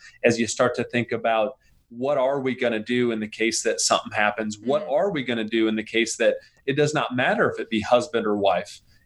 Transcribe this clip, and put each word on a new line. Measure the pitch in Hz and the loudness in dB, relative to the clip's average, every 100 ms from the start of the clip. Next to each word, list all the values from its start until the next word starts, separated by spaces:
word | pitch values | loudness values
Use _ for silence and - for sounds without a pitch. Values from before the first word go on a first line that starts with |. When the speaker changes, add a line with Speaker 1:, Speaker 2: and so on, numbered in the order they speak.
| - - | -20 0
Speaker 1:
as | 120 113 | 2 2
you | 110 | 0
start | - 123 120 | 2 0 0
to | |
think | 113 120 113 | -2 -2 -2
about, | 117 117 113 107 - _ _ _ | -2 0 0 0 -4 _ _ _
what | 117 131 143 | -8 -2 0
are | 127 139 | 0 0
we | 131 | -2
gonna | 123 120 110 | -2 -2 -2
do | 104 123 120 | -2 0 0
in | 113 | 0
the | 107 | -6
case | - 113 110 | -2 0 0
that | 113 98 | -2 0
something | - 107 - | 2 0 0
happens? | 107 107 107 110 104 | 0 0 0 -6 -6
What | 110 147 | -2 -2
Speaker 2:
Mm-hmm. | - | 0
Speaker 1:
are | 143 202 | 0 0
we | 160 | -2
gonna | 123 117 | -2 -2
do | 110 113 110 | 0 2 2
in | 110 | 0
the | |
case | 110 113 113 - | 0 0 0 2
that | 110 - - _ - | 2 2 -6 _ -4
it | |
does | 139 147 | 0 0
not | 151 117 127 | 0 -2 0
matter | 143 220 151 | 0 2 0
if | - | -2
it | - | -4
be | 110 | -2
husband | 107 123 107 117 107 | 4 2 2 -2 0
or | 104 | 2
wife? | 98 90 101 - _ _ | 2 2 -2 -14 _ _